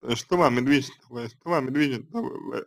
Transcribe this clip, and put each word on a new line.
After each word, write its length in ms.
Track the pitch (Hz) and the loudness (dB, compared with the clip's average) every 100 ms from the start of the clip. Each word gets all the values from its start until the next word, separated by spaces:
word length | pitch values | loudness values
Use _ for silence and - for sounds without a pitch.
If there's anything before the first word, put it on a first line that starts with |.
То 100 | 120 | -4
есть, 120 | 117 | -6
что 140 | - 180 | 0 4
вами 220 | 156 123 | 4 4
движет, 320 | 127 143 131 - _ | 4 2 2 -12 _
то 120 | 123 | -12
есть, 160 | 117 - | -12 -12
что 140 | - | -4
вами 200 | 170 131 | -2 -2
движет, 380 | 139 147 123 160 | 0 0 -2 -8
да, 100 | 233 | -8
в, 40 | |
в, 420 | 226 - - 117 | -8 -10 -8 -10